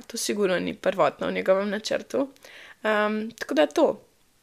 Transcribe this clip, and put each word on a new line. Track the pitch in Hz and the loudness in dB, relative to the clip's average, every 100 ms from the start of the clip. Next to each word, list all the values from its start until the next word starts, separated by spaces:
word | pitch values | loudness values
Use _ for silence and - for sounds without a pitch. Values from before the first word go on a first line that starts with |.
| - | -8
to | 226 | -8
sigurno | - 208 196 175 | -4 0 0 0
ni | 180 | -2
prvotno | - 185 185 151 - 180 | -2 -2 2 2 0 -4
v | |
njegovem | 185 190 190 208 | -2 2 2 2
načrtu. | 208 - - 214 233 269 - - - - - | -4 -2 -4 -2 -4 -4 -6 -20 -20 -20 -8
Am, | 214 214 214 214 220 | -2 0 0 -2 -6
tako | - - | -10 -4
da | 294 294 | 2 2
to. | - 262 - - _ _ _ | 4 2 2 -8 _ _ _